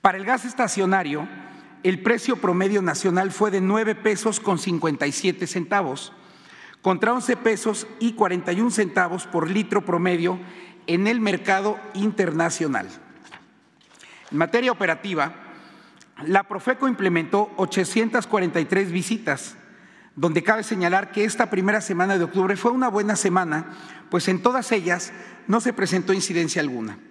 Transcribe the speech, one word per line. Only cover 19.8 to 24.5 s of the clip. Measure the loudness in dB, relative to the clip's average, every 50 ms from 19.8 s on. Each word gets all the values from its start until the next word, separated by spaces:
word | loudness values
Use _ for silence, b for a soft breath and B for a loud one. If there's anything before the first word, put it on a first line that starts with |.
| B B B B B B B
donde | -2 0 2 2 2 2
cabe | 2 2 2 0
señalar | -4 -2 0 2 2 2 2 0 0
que | -2 0 0
esta | 0 2 0 0 2
primera | 2 0 2 2 2 2
semana | 0 -2 0 0 2 2 2
de | 0 0
octubre | 0 0 0 2 2 0
fue | 2 0 0
una | 2 2 0
buena | 0 0 0 0 0 -2
semana, | 0 0 2 2 2 0 0 -2 -4 -6 B B B B B B B B B
pues | -2 0 0 0
en | 0 2
todas | 2 2